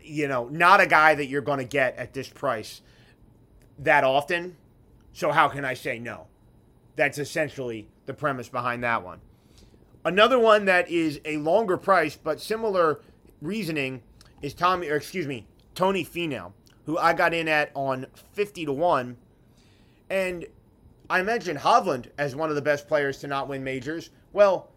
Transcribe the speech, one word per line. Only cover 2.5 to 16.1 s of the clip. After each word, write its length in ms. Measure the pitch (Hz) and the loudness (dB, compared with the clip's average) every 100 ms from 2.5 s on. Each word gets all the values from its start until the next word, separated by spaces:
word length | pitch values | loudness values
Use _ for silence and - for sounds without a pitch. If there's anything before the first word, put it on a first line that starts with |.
| 113 101 - _ _ _ _ _ _ _ _ _ - | -4 -8 -18 _ _ _ _ _ _ _ _ _ -6
that 240 | 143 147 | 2 4
often. 540 | 135 139 143 175 180 175 _ _ _ _ _ | 4 2 0 -2 -6 -14 _ _ _ _ _
So 200 | - 127 | -6 0
how 160 | 156 143 | 4 2
can 160 | 139 | 0
I 100 | 135 | -8
say 240 | 123 143 117 | -6 -6 -8
no? 280 | 117 95 - _ _ _ _ _ _ - | -8 -12 -16 _ _ _ _ _ _ -2
That's 220 | 143 143 | -2 -2
essentially 720 | 139 165 147 139 123 113 104 _ - | -6 -4 -4 -6 -8 -10 -12 _ -14
the 80 | |
premise 340 | 127 151 127 113 | -6 -6 -6 -8
behind 340 | 127 123 120 | -6 -4 -2
that 200 | 120 113 | -2 -2
one. 180 | 90 85 - _ _ _ - _ _ - 165 | -4 -16 -20 _ _ _ -20 _ _ -8 -2
Another 320 | 185 233 254 | 4 4 6
one 260 | 226 208 | 6 6
that 240 | 190 180 175 | 4 2 2
is 320 | 170 160 143 156 | 0 -2 -4 -6
a 100 | 151 | -4
longer 400 | 151 196 214 175 | 2 2 2 0
price, 400 | - 185 156 - | 2 2 2 -2
but 240 | 156 151 | -6 -6
similar 640 | - 220 226 190 160 143 - _ _ - | -6 -4 -2 2 2 0 -6 _ _ -14
reasoning, 600 | 151 220 165 151 131 131 - - - _ | -8 -6 -4 -4 -6 -8 -16 -20 -20 _
is 140 | - | -12
Tommy, 340 | - 175 180 160 | -2 0 0 -2
or 80 | 151 | -4
excuse 300 | - 185 143 | -4 -8 -6
me, 200 | 127 - _ _ | -8 -14 _ _
Tony 300 | - 190 190 | -2 -2 0
Finau, 480 | 151 | -4